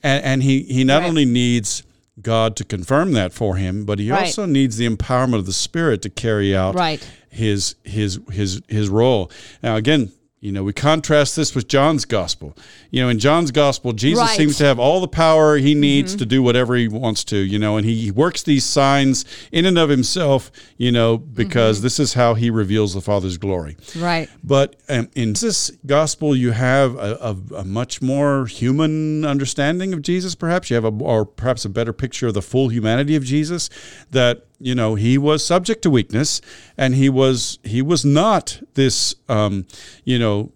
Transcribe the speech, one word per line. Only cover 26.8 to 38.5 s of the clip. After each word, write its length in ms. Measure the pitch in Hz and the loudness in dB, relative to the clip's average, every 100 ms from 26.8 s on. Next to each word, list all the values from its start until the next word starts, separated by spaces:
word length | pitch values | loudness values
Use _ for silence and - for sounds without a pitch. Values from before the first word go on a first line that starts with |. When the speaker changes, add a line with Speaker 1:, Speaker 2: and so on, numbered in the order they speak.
| 135 123 | 2 -2
Speaker 1:
a, 420 | 101 117 120 95 95 | -8 -6 -6 -8 -10
a, 60 | - | -12
a 60 | |
much 380 | 92 101 123 - | -6 -6 -6 -6
more 460 | 127 139 143 139 123 | -2 0 2 0 -2
human 760 | - 120 139 156 156 156 151 | -4 0 2 0 0 -2 -2
understanding 720 | 151 143 135 - 143 175 190 | -2 -2 -2 -2 -2 -2 -4
of 80 | 180 | -6
Jesus, 320 | 147 180 185 | -2 -2 -2
perhaps. 380 | 170 165 175 175 | -6 -2 -2 0
You 40 | 117 | -2
have 100 | 113 | 0
a, 180 | 107 | -2
or 200 | 151 113 | -2 0
perhaps 420 | 104 - - 120 101 | -2 -4 -4 -2 -4
a 40 | |
better 240 | 95 117 | -4 -4
picture 320 | 110 127 - 120 | -4 -8 -4 -2
of 40 | |
the 80 | 104 | -2
full 280 | - 127 135 | -2 0 0
humanity 460 | 117 110 120 143 151 | 0 0 0 0 0
of 80 | |
Jesus, 460 | 127 143 151 175 - - - - - | 0 -2 -2 -6 -8 -12 -20 -20 -4
that, 380 | 131 123 120 _ _ | 2 2 0 _ _
you 120 | 127 127 | -4 -2
know, 180 | 110 | 0
he 240 | 110 110 135 | 0 2 2
was 260 | 143 151 | 2 0
subject 380 | - 175 180 220 | 2 0 0 -2
to 60 | 175 | 2
weakness, 500 | 131 101 107 151 - - - - - | 2 2 -2 -2 -4 -8 -20 -20 -4
and 160 | 135 | 0
he 160 | 131 135 | 2 2
was, 480 | 131 131 127 - - | 4 2 2 -4 -10
he 180 | - 113 | -6 -4
was 240 | 139 170 147 | 0 0 2
not 560 | 143 202 196 - | 4 4 0 -2